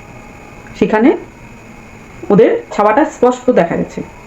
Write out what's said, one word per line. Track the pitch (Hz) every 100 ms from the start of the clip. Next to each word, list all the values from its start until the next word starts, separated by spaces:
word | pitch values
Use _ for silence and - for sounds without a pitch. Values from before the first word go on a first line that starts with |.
| - - - - - - - -
সেখানে | 202 214 262 440 - - - - - - - - - - -
ওদের | 202 285 466 -
ছাওয়াটা | - 208 233
স্পষ্ট | 302 - 247 247 -
দেখা | - 170 180
গেছে, | 170 - - -